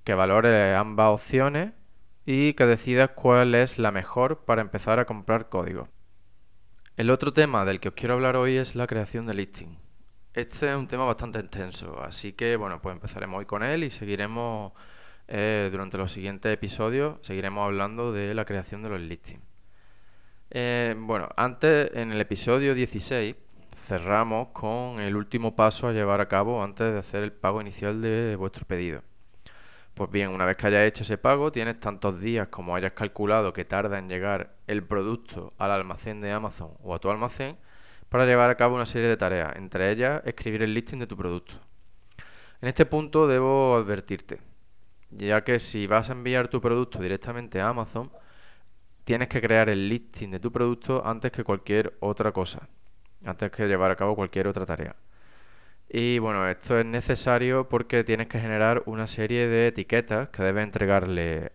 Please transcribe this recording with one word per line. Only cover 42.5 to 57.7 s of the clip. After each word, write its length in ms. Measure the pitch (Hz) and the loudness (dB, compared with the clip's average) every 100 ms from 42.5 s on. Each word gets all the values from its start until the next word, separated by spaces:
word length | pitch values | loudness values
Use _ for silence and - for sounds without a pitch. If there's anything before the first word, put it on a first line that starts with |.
| - | -8
En 80 | 123 | 0
este 160 | 135 147 | 4 4
punto 420 | 151 151 156 151 | 2 2 4 6
debo 480 | 131 131 139 135 120 | 6 4 4 4 4
advertirte, 680 | 101 101 - 98 - - - - - - - - - | 2 -4 -4 -8 -8 -14 -14 -20 -20 -20 -20 -20 -18
ya 340 | 101 101 107 | -6 2 2
que 160 | 117 120 | 2 0
si 280 | - 107 98 | 0 -4 2
vas 220 | 107 113 | 2 2
a 40 | |
enviar 340 | 127 123 127 123 | -4 -2 0 0
tu 140 | 127 | 0
producto 380 | 120 120 123 - | 0 0 -2 -4
directamente 600 | 92 95 - 120 117 92 | -4 -4 -6 -10 -6 -2
a 100 | 104 | -2
Amazon, 420 | 120 113 113 131 - - - - - - - - - | -2 -4 -8 -10 -14 -20 -20 -20 -20 -20 -20 -20 -8
tienes 240 | - 117 127 | -2 0 0
que 140 | 127 | 2
crear 280 | 110 113 110 | 6 6 6
el 200 | 101 98 | 2 0
listing 420 | 120 - - 101 | -2 -6 -12 -8
de 80 | 92 | -6
tu 120 | 117 | -4
producto 540 | 120 120 120 - 131 - | 0 0 -2 -2 -2 -2
antes 260 | 113 123 | -4 -4
que 120 | - | -4
cualquier 540 | 113 98 - 104 107 - | -2 -2 2 2 2 -2
otra 320 | 101 104 110 | -2 0 0
cosa, 380 | 98 90 - - - - - - - - | 0 -4 -6 -14 -18 -20 -20 -20 -12 -10
antes 260 | 92 101 | -4 -4
que 160 | - 104 | 0 0
llevar 240 | 95 95 | 4 2
a 40 | 95 | 2
cabo 200 | 101 104 | 0 0
cualquier 320 | 95 95 95 | -2 0 0
otra 180 | 98 92 | -2 -4
tarea. 300 | 82 78 - - - - - - - - - - | -6 -8 -12 -18 -20 -20 -20 -20 -20 -20 -20 -6
Y 300 | 117 120 120 | -2 0 2
bueno, 280 | 110 101 92 | 0 0 0
esto 320 | 90 - 120 | -2 0 0
es 60 | 113 | 2
necesario 840 | 117 - 127 127 120 123 131 | -2 -2 0 2 2 2 0
porque 360 | 127 | 0